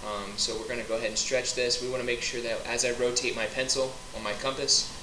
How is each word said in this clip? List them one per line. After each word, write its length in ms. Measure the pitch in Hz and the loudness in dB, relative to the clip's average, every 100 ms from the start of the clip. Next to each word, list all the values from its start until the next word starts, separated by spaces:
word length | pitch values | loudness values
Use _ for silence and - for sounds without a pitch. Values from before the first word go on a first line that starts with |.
Um, 280 | 107 104 101 104 | -4 -4 -4 -2
so 200 | 117 113 | -2 -2
we're 120 | 110 | -4
gonna 140 | 120 | -4
go 140 | 110 113 | -2 0
ahead 140 | 110 | 0
and 80 | 110 | 0
stretch 360 | - 131 120 | 2 2 2
this. 260 | 127 123 120 | 2 2 2
We 80 | 123 | 0
wanna 160 | 127 | -2
make 180 | 123 120 | 0 0
sure 180 | - 123 | 0 -2
that 260 | 117 110 113 | -2 -2 -2
as 180 | 120 | 0
I 80 | 123 | 2
rotate 440 | 120 123 120 123 117 | 4 2 4 0 0
my 100 | 107 | -2
pencil 460 | 131 127 135 131 - - 113 | 0 0 2 0 -2 -10 -6
on 60 | |
my 100 | 107 | -4
compass 560 | 104 135 135 139 - - - | -2 -2 0 2 2 2 -6